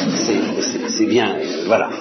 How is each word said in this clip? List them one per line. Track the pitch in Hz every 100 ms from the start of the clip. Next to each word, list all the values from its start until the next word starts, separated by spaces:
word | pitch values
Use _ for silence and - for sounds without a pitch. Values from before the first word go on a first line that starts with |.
| - - -
C'est, | - - -
c'est, | - 90 -
c'est | - 110
bien, | 120 104 90
euh, | - 80 85
voilà. | 110 - -